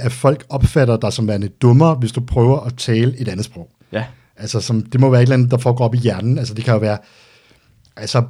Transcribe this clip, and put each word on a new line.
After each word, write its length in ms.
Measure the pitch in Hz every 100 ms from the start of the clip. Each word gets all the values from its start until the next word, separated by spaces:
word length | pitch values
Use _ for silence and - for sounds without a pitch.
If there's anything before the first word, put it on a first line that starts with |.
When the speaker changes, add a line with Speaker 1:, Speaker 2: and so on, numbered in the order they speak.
Speaker 1:
at 120 | 123
folk 320 | - 139 131 -
opfatter 480 | 135 - 160 127 113
dig 160 | 107
som 160 | - 107
værende 200 | 104 101
dummere, 460 | - 123 123 165
hvis 180 | 156 113
du 80 | -
prøver 400 | 123 127 120 143
at 140 | 123 123
tale 380 | - 113 117 131
et 80 | 107
andet 160 | 92
sprog. 260 | 110 - 85 _ _
Speaker 2:
Ja. 120 | 107 123 - _ -
Speaker 1:
Altså, 240 | 110 113
som, 220 | 95 113
det 180 | - 123
må 100 | 135
være 100 | 123
et 60 | 123
eller 80 | 127
andet, 140 | 123
der 80 | 123
foregår 260 | 123 120
op 100 | 117
i 40 | 120
hjernen. 400 | 117 98 110 143
Altså, 160 | -
det 100 | 107
kan 100 | 113
jo 40 | 113
være, 180 | 107 104 _ _ _ _ _ _ _ _ _ -
altså, 260 | - 127 120